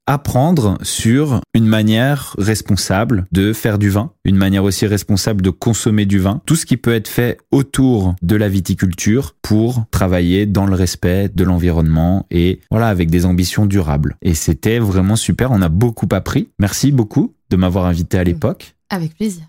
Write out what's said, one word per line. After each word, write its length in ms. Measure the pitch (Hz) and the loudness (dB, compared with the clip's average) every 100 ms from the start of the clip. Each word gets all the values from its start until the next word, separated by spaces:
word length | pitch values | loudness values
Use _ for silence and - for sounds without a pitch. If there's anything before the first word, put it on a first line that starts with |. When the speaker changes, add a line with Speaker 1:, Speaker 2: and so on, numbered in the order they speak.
| - | -4
Speaker 1:
apprendre 680 | 139 - 123 147 180 107 90 | -4 -2 0 2 2 2 -2
sur 580 | - - 113 123 151 120 - | -4 -4 0 2 2 -2 0
une 120 | 117 113 | 2 2
manière 680 | 110 107 110 131 143 - - | 2 2 2 0 -2 -6 -4
responsable 880 | 101 107 - 98 - 95 117 113 92 | -2 -2 -2 -2 0 -2 0 -2 0
de 200 | 87 98 | 0 0
faire 240 | 110 120 104 | 0 -2 0
du 100 | 101 | 2
vin, 240 | 98 139 - | 0 -2 -4
une 120 | - 95 | 0 2
manière 280 | 95 98 | 2 2
aussi 220 | 98 92 107 | 0 0 0
responsable 540 | 101 - 101 - 107 | -2 -2 -2 0 0
de 100 | 92 | 0
consommer 540 | 87 - 110 - 107 | -2 -2 -2 0 0
du 140 | 101 98 | 2 2
vin, 240 | 95 127 - | 0 -2 -2
tout 100 | 160 | -2
ce 100 | - | 0
qui 100 | 120 | -2
peut 180 | - | 0
être 140 | 117 104 | -2 -2
fait 300 | - 120 - _ | -2 -2 -4 _
autour 640 | 139 135 - 131 120 92 87 | -2 0 0 2 2 0 -2
de 140 | 85 104 | 0 2
la 120 | 104 | 2
viticulture 840 | 98 90 95 98 87 - 113 139 - | 0 -2 -2 -2 -2 0 0 -2 -8
pour 420 | - 107 113 123 113 | -2 0 0 -2 -4
travailler 540 | - 95 90 87 92 104 | -2 0 2 2 2 0
dans 200 | 101 98 | 0 0
le 80 | 92 | 0
respect 540 | 90 - 90 90 101 | -2 -2 -2 0 -2
de 80 | - | 0
l'environnement 840 | 90 90 87 80 80 80 82 95 - | 0 0 0 2 2 2 2 0 -2
et 300 | 87 87 92 _ | 0 0 -2 _
voilà, 180 | 110 117 | 0 0
avec 220 | 95 85 | 0 0
des 140 | 87 | 2
ambitions 400 | 90 90 90 - 104 | 2 0 0 0 0
durables. 500 | 101 76 71 73 - | 0 0 0 -2 -2
Et 120 | - | -2
c'était 440 | 82 - 82 107 117 | -2 -2 -2 -2 0
vraiment 380 | 110 92 92 110 | 0 0 0 0
super, 340 | - 90 123 | 0 -2 0
on 100 | 113 | 2
a 80 | 92 | 2
beaucoup 380 | 80 120 113 107 | 2 0 -2 -2
appris. 360 | 98 - - - - | -2 -2 -4 -4 -2
Merci 340 | 202 - 135 | -4 0 0
beaucoup 400 | 143 107 - 233 - - | 2 0 -2 -2 -6 -4
de 60 | 95 | 0
m'avoir 300 | 92 92 90 | 2 0 0
invité 320 | 85 85 101 | 0 -2 0
à 60 | |
l'époque. 520 | 90 85 110 185 - _ - | 0 0 -2 -4 -10 _ -10
Speaker 2:
Avec 240 | 196 160 - | -6 -6 -6
plaisir. 260 | 220 180 | -6 -6